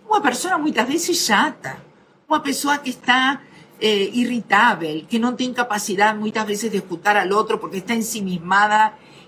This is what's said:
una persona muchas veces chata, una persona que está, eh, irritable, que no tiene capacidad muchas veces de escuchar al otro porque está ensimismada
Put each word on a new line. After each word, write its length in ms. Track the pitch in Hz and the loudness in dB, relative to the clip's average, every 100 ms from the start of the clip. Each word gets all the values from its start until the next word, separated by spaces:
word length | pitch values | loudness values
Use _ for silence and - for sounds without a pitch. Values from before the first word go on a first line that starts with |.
| - | -2
una 120 | 427 | 0
persona 360 | - - 349 349 | 2 0 -2 -2
muchas 300 | 294 233 240 | 0 0 0
veces 380 | 330 - 330 - | -2 -2 -2 2
chata, 540 | 202 302 - 135 135 - _ _ _ - | 2 2 -2 -12 -14 -18 _ _ _ -2
una 160 | 311 | 0
persona 380 | 285 269 277 285 | 0 -2 -2 -2
que 100 | 262 | -4
está, 500 | 247 - 254 262 269 - - - - | -4 2 2 2 -2 -8 -20 -20 -4
eh, 300 | 214 202 196 | 0 2 0
irritable, 920 | 240 233 240 - 196 233 175 160 156 - | 0 -2 -2 0 4 4 2 -2 -6 -4
que 100 | 226 | -2
no 160 | 247 247 | 0 -2
tiene 180 | 254 | -4
capacidad 600 | 247 247 208 - 190 214 214 | -2 -2 -4 -2 2 2 2
muchas 320 | 214 220 208 | -4 -4 -4
veces 240 | 202 220 | -4 -2
de 60 | 190 | -4
escuchar 400 | - 165 208 208 | -4 -4 0 2
al 160 | 180 | 2
otro 260 | 202 214 220 | 0 0 -2
porque 180 | 160 190 | -4 -8
está 160 | 185 | -4
ensimismada 1040 | 233 220 226 190 175 175 196 208 214 214 - - - | -4 -4 -4 -4 -4 0 2 4 4 2 0 -20 -20